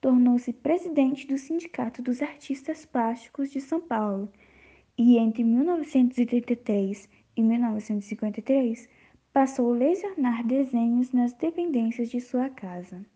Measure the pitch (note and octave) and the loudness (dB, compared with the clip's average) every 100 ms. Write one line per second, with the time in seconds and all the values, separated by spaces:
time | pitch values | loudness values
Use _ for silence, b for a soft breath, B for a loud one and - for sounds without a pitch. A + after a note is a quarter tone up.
0 | C4+ B3+ B3 B3 B3 A#3 C4+ E4+ F4 D4 | 4 4 6 4 0 -8 -2 -2 0 0
1 | C4+ C#4 - C#4 - E4 - - A#3+ - | 2 0 -4 -6 -4 -6 -6 -6 -6 -6
2 | B3+ B3 D4 - - C4+ - D#4 - B3+ | -6 -4 -4 -8 -10 -10 -8 -10 -6 -4
3 | A3+ A#3+ - - C#4 C4+ C4+ E4 E4+ A3+ | -2 -4 -12 -8 -6 -6 -4 -6 -2 -4
4 | G#3+ G3 G3+ b b b b b b - | -2 -4 -8 b b b b b b 2
5 | A#3 A#3 A3+ A3 A3+ A#3 D4+ F4 C#4+ C4+ | 6 6 6 2 2 2 2 0 0 2
6 | B3 B3+ A#3+ A#3+ A#3+ A#3+ - G#3 G3 G3+ | 2 2 0 0 -2 -6 -2 -2 0 -4
7 | - b b - A3+ A#3 A#3+ G#3+ G#3 G#3 | -12 b b 0 2 2 0 -4 -4 -6
8 | G3+ G#3 G#3+ G#3 A3 C4+ B3 A3+ - b | -6 -6 -6 -6 0 2 2 -4 -12 b
9 | b b _ - C4+ C4+ A#3+ A#3+ C4 F#4 | b b _ 0 0 0 0 2 2 0
10 | G4 F#4+ B3+ A#3 A#3 C4 C4+ A#3+ A#3 A#3+ | -4 -2 0 0 0 0 0 0 2 2
11 | B3+ B3 A#3+ A#3+ D#4+ E4 F4 C4 A3+ A#3 | 2 0 0 -2 -6 -2 -2 0 -2 -2
12 | A#3 A#3+ B3 B3+ C4 C4 F#3 F3+ F3+ F3+ | -4 -4 -4 -4 -4 -6 -12 -12 -12 -16
13 | G3+ | -18